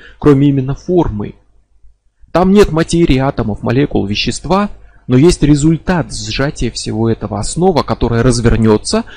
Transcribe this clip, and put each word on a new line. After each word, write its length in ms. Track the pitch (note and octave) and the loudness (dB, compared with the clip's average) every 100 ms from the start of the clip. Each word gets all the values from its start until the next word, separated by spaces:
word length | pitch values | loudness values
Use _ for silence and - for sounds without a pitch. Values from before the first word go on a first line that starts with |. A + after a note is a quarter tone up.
| - - | -20 -2
кроме 300 | D3 C3+ C#3+ | 2 4 4
именно 260 | C#3 C3 C#3 | 0 -2 -6
формы. 580 | - F3+ - G#2 - - _ _ _ _ - _ _ _ - | -2 0 0 -4 -8 -14 _ _ _ _ -20 _ _ _ -4
Там 220 | E3 F#3 | 0 4
нет 180 | G#3 F#3+ | 4 4
материи, 460 | D#3 E3 E3 E3+ C3 | 2 0 0 2 2
атомов, 460 | C3+ - A2+ G#2 | 0 -2 -6 -4
молекул, 420 | A2+ A#2+ D3 G#2+ G2 | -2 0 0 -2 -4
вещества, 640 | G#2+ - - C#3+ F#3+ G#3 - - - - | -4 -6 -6 -2 -2 -2 -8 -20 -14 0
но 100 | B2+ | 4
есть 240 | E3+ F3 | 4 4
результат 720 | C#3+ D3 D#3 D#3+ - F3+ A#2+ - | 2 2 2 0 -2 -4 -4 -8
сжатия 540 | G#2+ - C#3 - A#2 | -8 -6 -6 -6 -8
всего 400 | - - G#2+ A2+ | -8 -8 -4 -2
этого, 300 | A2 G#2 G2+ | -2 -6 -8
основа, 420 | - - F#3+ D3+ | -6 -2 0 0
которая 400 | - A2 A#2+ A#2 | -2 -2 -2 0
развернется 840 | B2 A#2+ A2+ A2 A2 G#2+ - A3 - | 0 2 2 2 2 2 0 -4 -6